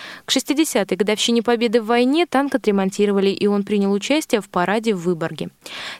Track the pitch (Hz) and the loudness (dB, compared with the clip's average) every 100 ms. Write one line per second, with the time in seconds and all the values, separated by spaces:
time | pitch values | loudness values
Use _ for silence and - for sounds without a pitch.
0 | - - - 269 - 285 311 226 196 180 | -18 -14 -4 -2 0 0 0 0 0 0
1 | 202 214 - 233 220 233 233 233 214 240 | 0 0 0 0 2 0 2 0 2 2
2 | 254 311 339 269 277 247 214 196 190 202 | 4 2 2 0 0 0 0 0 0 0
3 | 202 196 196 - 202 202 202 208 196 202 | 0 2 0 2 0 0 0 0 2 0
4 | 202 302 - 214 - 180 175 220 220 185 | 0 -2 0 -2 -2 -2 0 0 0 -2
5 | 170 165 165 156 175 - - - - | -2 -2 -4 -6 -10 -12 -16 -14 -14